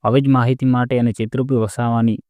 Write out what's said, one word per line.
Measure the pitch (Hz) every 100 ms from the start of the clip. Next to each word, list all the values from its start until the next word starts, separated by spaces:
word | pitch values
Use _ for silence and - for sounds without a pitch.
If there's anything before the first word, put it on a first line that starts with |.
હવે | 110 127
જ | 139
માહિતી | 131 120 127
માટે | 131 123 123 123
અને | 120
ચૈત્રભાઈ | - - 131 131 127
વસાવાની | 107 - 117 117 113 107